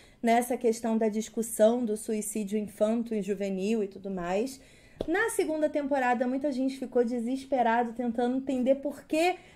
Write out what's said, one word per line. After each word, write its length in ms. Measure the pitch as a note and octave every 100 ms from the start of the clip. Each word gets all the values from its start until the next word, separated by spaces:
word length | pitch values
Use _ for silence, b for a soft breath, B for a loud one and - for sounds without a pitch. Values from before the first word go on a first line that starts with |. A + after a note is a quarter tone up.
| B B
nessa 340 | A#3 A#3 A#3+ B3
questão 400 | A#3+ A3+ A#3 A3
da 120 | A3
discussão 760 | G#3+ G#3+ - A3+ - A3 A#3+
do 120 | A#3+ G#3+
suicídio 600 | - A3 G#3 G#3+ G3 G#3+
infanto 560 | G#3 - G#3+ A3+ A#3
e 100 | A3
juvenil 600 | F#3+ G3 G3 F#3+ F#3+ A3+
e 60 | G3+
tudo 200 | G3+ G3
mais. 520 | F#3+ F3 G3 C4+ - B B B B -
Na 220 | F4 A4
segunda 380 | - D#4 D#4 D4+
temporada, 600 | D4+ C#4+ C#4 B3 A#3+ B3
muita 240 | C4 D4+
gente 260 | B3 C4 C4+
ficou 260 | A#3 B3
desesperado 880 | A#3+ B3 A3+ C4+ - C4+ A3+ A#3 A#3+
tentando 440 | A3+ B3 A#3 B3 C4
entender 400 | C4+ B3+ B3+ C#4
por 280 | D4 -
que 320 | - D#4 F4 F4+ B